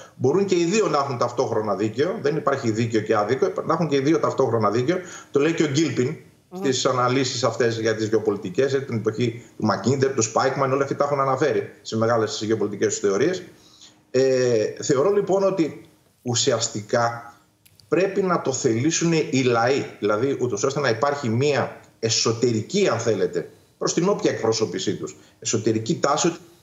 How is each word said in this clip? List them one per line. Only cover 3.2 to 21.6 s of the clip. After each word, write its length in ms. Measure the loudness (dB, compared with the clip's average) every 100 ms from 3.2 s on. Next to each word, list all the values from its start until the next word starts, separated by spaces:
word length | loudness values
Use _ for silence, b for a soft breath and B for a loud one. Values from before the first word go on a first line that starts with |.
| 2 0 0 -2
να 80 | -2
έχουν 140 | 0 2
και 80 | 2
οι 40 |
δύο 180 | 2 2
ταυτόχρονα 500 | 0 2 2 2 2
δίκαιο. 260 | 0 0 -2 B B B
Το 100 | 0
λέει 120 | 2
και 80 | 2
ο 40 | 0
Γκίλπιν 500 | 2 0 0 -2 -4 -14 _ -16 -4
στις 300 | -2 0 0
αναλύσεις 580 | 0 2 0 -2 -2
αυτές 340 | -2 0 0 0
για 140 | -2 0
τις 120 | 0
γεωπολιτικές, 640 | 0 0 -2 -4 0 0
την 240 | 0 -2 -4
εποχή 460 | -2 -2 -4 -4 B -4
του 80 | -2
Μακίντερ, 480 | 0 0 2 0
του 80 | 0
Σπάικμαν, 500 | 0 0 0 0 0
όλα 100 | 0
αυτά 140 | -2 -2
τα 80 |
έχουν 160 | -2 0
αναφέρει 520 | 0 0 0 0 -4 -10
σε 140 | -6 -2
μεγάλες 440 | 0 2 0 -4
γεωπολιτικές 540 | -2 -2 -2 -2 -2 0
θεωρίες. 440 | 0 2 0 -2 -10 B B B B B _
Ε, 540 | 0 2 2 2 2 0 -4
θεωρώ, 280 | 0 2 4
λοιπόν, 320 | 2 2 2
ότι 440 | 2 2 -2 -4 -20 _ _ _
ουσιαστικά 1120 | -4 0 0 0 -2 -6 -2 0 0 -4 -14 -20 _ _ _ _ -2
πρέπει 340 | 0 2 0
να 180 | 0 0
το 100 | -2
θελήσουν 600 | 0 0 2 0 0 2
οι 300 | 2 2 2
λαοί, 440 | 2 2 2 0 -2 -2
δηλαδή 380 | 0 0 0 0
ούτως 220 | -2 0
ώστε 180 | -2 0
να 80 | 0
υπάρχει 400 | 0 0 0 0
μία 480 | 2 2 2